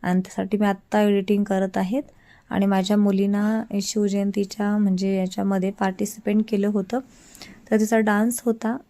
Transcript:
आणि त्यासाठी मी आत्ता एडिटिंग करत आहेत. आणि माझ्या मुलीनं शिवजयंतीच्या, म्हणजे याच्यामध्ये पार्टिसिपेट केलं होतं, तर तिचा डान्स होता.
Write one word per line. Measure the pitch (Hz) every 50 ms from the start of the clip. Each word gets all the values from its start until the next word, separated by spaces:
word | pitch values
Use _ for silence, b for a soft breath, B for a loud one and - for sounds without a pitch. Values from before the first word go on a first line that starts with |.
आणि | - 180 180 185
त्यासाठी | 185 - - - 190 190 - 208
मी | 208
आत्ता | 202 196 196 _ _ - 208
एडिटिंग | 208 208 202 202 196 190 208 202 202
करत | 202 196 190 190 190 185 190
आहेत. | 190 180 208 269 294 - b b b b b b b b
आणि | - 190 196
माझ्या | 196 196 190 185 190 208 208
मुलीनं | 208 202 196 190 196 202 202 202 208 214 220 220 226 226 - 202
शिवजयंतीच्या, | 196 - - 214 208 202 196 202 196 202 196 - 202 190 - - 208 202 208 208
म्हणजे | 208 202 190 180 190 196 196
याच्यामध्ये | 190 185 185 185 - 196 196 196 190 180 190
पार्टिसिपेट | 196 - 202 196 190 190 208 202 - - - 208 208 214 214 220
केलं | 226 202 196 208
होतं, | 208 208 190 190 - 254 269 B B B B B B B B B B B B -
तर | 220 220
तिचा | 214 214 240 226
डान्स | 220 214 208 202 214 233 240 - -
होता. | 240 226 226 - 220 233 269 - _